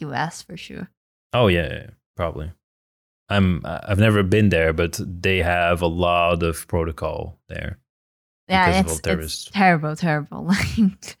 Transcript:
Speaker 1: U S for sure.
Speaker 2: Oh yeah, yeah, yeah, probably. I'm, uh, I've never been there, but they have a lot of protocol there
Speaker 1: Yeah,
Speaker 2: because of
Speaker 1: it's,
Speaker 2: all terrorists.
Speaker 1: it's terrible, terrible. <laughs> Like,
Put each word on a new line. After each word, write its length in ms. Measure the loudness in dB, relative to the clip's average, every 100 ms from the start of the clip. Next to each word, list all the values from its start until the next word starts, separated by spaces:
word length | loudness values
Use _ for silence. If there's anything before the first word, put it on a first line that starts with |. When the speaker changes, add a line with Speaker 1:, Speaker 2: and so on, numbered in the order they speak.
Speaker 1:
U 140 | -6
S 260 | -6 -6 -8
for 140 | -16 -16
sure. 320 | -14 -14 -16 _ _ _ _
Speaker 2:
Oh 140 | 2 4
yeah, 180 | 4 0
yeah, 60 |
yeah, 160 | -6 -14 -20 _ -6
probably. 360 | -6 -6 -10 -12 _ _ _ _ _ _ -2
I'm, 340 | 2 2 0
uh, 160 | -6 -8 -2
I've 100 | 2
never 240 | 4 4
been 260 | 4 4 4
there, 220 | 4 2
but 280 | 2 -2 -4
they 360 | -8 -4 0 0
have 420 | 2 2 2 2
a 40 | 0
lot 560 | 0 2 2 2 2
of 240 | 0 -4 -4
protocol 680 | -4 -4 -6 -6 -6 -10 -16 -14
there 300 | -10 -10 -12 _ _ _ _ _ _ 0
Speaker 1:
Yeah, 180 | 2 4
Speaker 2:
because 140 | 4
of 40 | 2
Speaker 1:
it's, 60 |
Speaker 2:
all 60 | -2
terrorists. 480 | -2 -4 -4 -10 -6
Speaker 1:
it's 100 | 2
terrible, 400 | 4 4 -2 -2
terrible. 480 | -2 -2 -4 -6
<laughs> 80 | -2
Like, 640 | 0 0 2 0 0 -14 -20